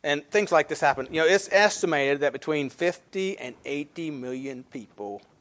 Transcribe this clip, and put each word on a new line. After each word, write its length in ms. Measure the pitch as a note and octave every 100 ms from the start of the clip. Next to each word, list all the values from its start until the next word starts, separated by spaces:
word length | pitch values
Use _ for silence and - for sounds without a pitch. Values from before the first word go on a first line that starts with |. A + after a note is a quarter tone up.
And 200 | D3 C#3+ -
things 220 | G#3+ G3+
like 160 | E3 D3
this 120 | D3+
happen. 280 | D3+ C3 C3
You 120 | D#3+
know, 60 | D#3+
it's 220 | F#3+ -
estimated 680 | F#3+ G#3 - F3+ D3 C#3 C#3+
that 120 | C#3+
between 380 | C#3 - D3+ C3+
fifty 680 | - F3 F3 _ F#3+ F#3+ -
and 160 | B2+ A2+ -
eighty 460 | C#3+ D3 - E3
million 520 | C#3+ B2 C3 C3+ B2+
people 600 | B2+ C3+ G#2 - G#2 G2+ _ _